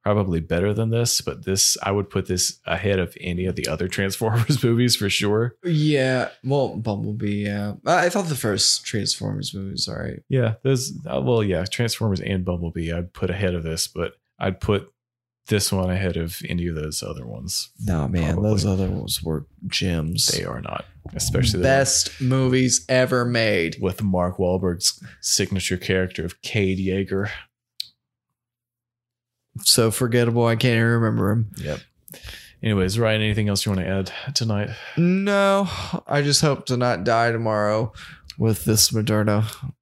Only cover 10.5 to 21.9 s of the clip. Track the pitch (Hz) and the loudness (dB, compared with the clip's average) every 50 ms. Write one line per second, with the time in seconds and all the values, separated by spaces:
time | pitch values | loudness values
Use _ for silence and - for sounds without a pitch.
10.5 | 113 - - 131 135 123 127 147 - 139 143 - 127 135 135 127 120 113 107 101 | -2 -2 0 0 0 0 -2 -6 -10 -12 -10 -6 -4 -2 2 2 2 2 2 2
11.5 | 90 80 92 98 - - 120 113 - - 113 107 95 90 - - 98 92 90 92 | 0 0 -2 -4 -2 -2 -2 -2 -2 -2 0 0 0 0 -2 -2 -2 -2 -2 -2
12.5 | 90 85 85 82 - 82 82 82 82 87 87 90 _ - - 90 90 95 101 92 | -4 -2 -4 -6 -6 -6 -6 -4 -4 -4 -6 -8 _ -4 -4 -4 -2 0 -2 -2
13.5 | 87 85 80 80 80 80 - - _ 82 85 - - _ _ _ _ _ 95 95 | -2 -2 -4 -4 -4 -4 -4 -6 _ -6 -6 -6 -6 _ _ _ _ _ -4 -4
14.5 | 92 - - - 104 98 - - _ _ _ _ _ _ _ _ _ _ _ - | -2 -2 0 0 0 0 -2 -8 _ _ _ _ _ _ _ _ _ _ _ 0
15.5 | 110 101 95 - 104 95 92 92 90 95 98 90 82 82 82 82 90 - - - | 0 2 2 2 0 0 2 0 0 0 0 0 -2 -2 -4 -4 -6 -10 -6 -4
16.5 | - 87 85 87 80 78 76 76 76 - - - 76 69 60 57 53 60 67 98 | -4 -2 -2 -2 -4 -4 -6 -6 -6 -8 -8 -8 -10 -10 -10 -12 -12 -10 -8 -6
17.5 | - - - - _ - 110 104 87 80 73 65 - 87 80 76 85 87 104 107 | -6 -6 -6 -8 _ -6 -2 0 0 0 0 0 0 0 2 2 2 2 2 4
18.5 | 107 98 - 101 95 95 95 92 95 107 - - - - 80 82 78 76 73 _ | 4 4 2 2 2 0 0 -2 -2 -4 -4 -6 -6 -6 -4 -4 -4 -4 -6 _
19.5 | _ _ - - - - - 92 85 82 78 80 80 78 - - - - 50 - | _ _ -10 -6 -4 -2 0 0 0 0 -2 -2 -2 0 0 0 0 -2 -4 -6
20.5 | - - - - - - - - _ - - - - - - - - 127 127 117 | -8 -8 -8 -8 -8 -8 -10 -12 _ -18 -18 -12 -8 -4 -4 0 2 2 2 2
21.5 | - 87 87 131 135 135 139 131 | 2 2 4 4 4 4 4 4